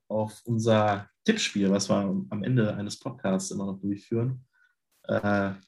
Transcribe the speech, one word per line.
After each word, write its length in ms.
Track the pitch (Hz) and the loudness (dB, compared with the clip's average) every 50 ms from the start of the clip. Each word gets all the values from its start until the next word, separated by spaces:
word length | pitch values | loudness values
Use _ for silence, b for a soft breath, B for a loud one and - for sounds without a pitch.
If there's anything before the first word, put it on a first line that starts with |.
| _ - | _ -4
auf 320 | 104 110 107 110 - - - | -2 -2 -2 -2 -6 -12 -6
unser 640 | 113 117 113 107 113 110 107 104 107 101 98 98 - _ _ - | -4 -2 0 4 4 4 6 4 4 2 0 -4 -12 _ _ 0
Tippspiel, 480 | - 220 214 - - - 104 98 95 | 0 2 2 0 -2 0 2 2 4
was 180 | 98 101 - - | 4 2 2 2
wir 60 | 104 | 0
am, 320 | 101 101 98 95 95 - - | 0 0 0 -2 -4 -4 -6
am 140 | 104 104 98 | -6 -6 -2
Ende 320 | 120 131 123 107 101 - | 2 2 2 2 2 0
eines 240 | 101 104 101 - - | -4 -6 -8 -10 -10
Podcasts 500 | - - - - - 98 95 95 - - | -10 -12 -10 -4 -2 0 0 0 -2 -4
immer 160 | 95 101 98 | -6 -6 -6
noch 140 | 98 95 95 | -6 -6 -6
durchführen. 640 | - 101 101 101 - - 117 117 117 131 131 - - _ _ _ _ _ _ _ _ _ _ _ - | -4 -4 -4 -4 -4 -4 -2 0 0 -2 -4 -6 -10 _ _ _ _ _ _ _ _ _ _ _ -4
Äh, 440 | - 107 104 104 104 101 101 98 98 95 - - | -2 -2 0 2 2 0 2 0 -2 -4 -8 -14